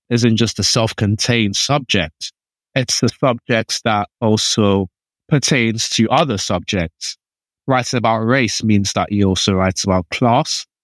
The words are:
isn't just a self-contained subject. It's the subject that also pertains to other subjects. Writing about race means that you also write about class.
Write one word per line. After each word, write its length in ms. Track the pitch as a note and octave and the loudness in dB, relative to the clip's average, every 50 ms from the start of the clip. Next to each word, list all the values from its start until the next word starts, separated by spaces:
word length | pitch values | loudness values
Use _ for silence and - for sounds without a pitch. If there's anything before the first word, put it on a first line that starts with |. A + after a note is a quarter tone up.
| _ - | _ -2
isn't 280 | A#2+ A#2 A#2 A#2+ A2 G#2 | -2 2 2 2 4 2
just 220 | A#2 G#2+ - - | 0 -2 0 -2
a 40 | G2+ | -2
self-contained 960 | - - B2 A2+ A2 - - A2 G2+ G#2+ G#2+ - - A#2+ A#2 A2 G2+ G2 - | 0 0 0 0 -2 -2 -2 0 0 0 0 0 0 2 2 2 0 0 -2
subject. 720 | - - C#3 D3 C3 - - G2 E2 D#2 _ - - - _ _ _ _ _ _ _ _ - | -2 0 -2 -2 -2 -2 -2 -2 -2 -2 _ -12 -16 -16 _ _ _ _ _ _ _ _ -4
It's 280 | C3+ B2 - - - | -4 -2 -2 -2 0
the 80 | - A2+ | 0 -2
subject 720 | - - - C3 A#2+ A#2 _ - B2 A2 - - - - - | -2 0 0 0 0 -2 _ -2 -2 -2 -2 -2 -6 -4 -2
that 240 | A#2 G#2+ G#2 G2+ - _ - | -2 0 0 -2 -4 _ -2
also 640 | A#2+ A2 G#2+ G#2 - - - - G#2+ G2+ G2 G2 F#2+ - _ _ _ _ _ _ _ - | 0 0 2 2 0 -2 0 2 2 4 4 2 0 -2 _ _ _ _ _ _ _ 0
pertains 640 | D#3 C#3 - - D#3 B2+ A#2 A2+ G#2+ A2+ - - | 0 0 2 2 0 2 2 0 0 -2 -4 -4
to 200 | - - A2 G#2+ | 0 0 0 2
other 280 | A#2+ C#3+ E3+ C3+ G#2+ F#2+ | 4 2 2 0 -2 -4
subjects. 800 | - - G#2 F2 D#2+ - - F#2 E2 D#2+ _ _ - - - _ _ _ _ _ _ _ _ _ - | -4 -2 -4 -4 -4 -2 -4 -2 -2 -4 _ _ -14 -14 -14 _ _ _ _ _ _ _ _ _ -4
Writing 320 | - C3 B2+ B2 - - B2 | -2 0 0 0 -2 -4 -2
about 220 | A2 A2+ A2+ A2+ | 0 0 0 0
race 440 | A2+ A2+ B2+ C#3 B2 G#2+ - - - | 0 0 2 2 0 0 -2 -2 0
means 300 | A2 G#2+ G2+ G2 F#2+ - | 2 2 2 2 0 -2
that 180 | G#2 F2 - | -2 -2 0
you 140 | G#2 G2+ G2+ | 0 0 2
also 280 | F#2+ F#2 - - - F#2+ | 2 2 2 0 0 2
write 300 | F#2 F#2+ F#2+ F#2 - - | 2 2 0 0 -2 -2
about 240 | G2 F#2 F#2 F2 - | 0 0 0 0 -4
class. 560 | - - B2+ A#2 A#2 C#3 D#3+ - - - - _ _ _ | -4 0 2 2 2 2 0 -2 -6 -8 -10 _ _ _